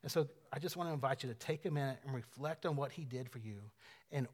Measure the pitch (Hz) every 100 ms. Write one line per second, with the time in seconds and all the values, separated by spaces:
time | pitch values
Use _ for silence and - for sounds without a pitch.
0 | 143 170 143 - - 147 170 175 170 147
1 | 135 135 127 113 - 151 175 147 139 127
2 | 135 131 - - 147 160 175 143 139 170
3 | 143 127 123 120 110 101 104 - - -
4 | - 147 123